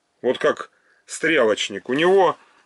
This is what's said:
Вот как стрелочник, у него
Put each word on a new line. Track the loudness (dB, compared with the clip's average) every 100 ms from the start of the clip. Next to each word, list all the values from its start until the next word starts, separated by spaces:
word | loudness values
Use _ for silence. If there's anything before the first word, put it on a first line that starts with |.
| _ _
Вот | -4 0
как | -2 -2 -8 _ _ _ -18
стрелочник, | -6 -2 2 2 0 -4 -8 -6
у |
него | 0 2 4 2 0 _ _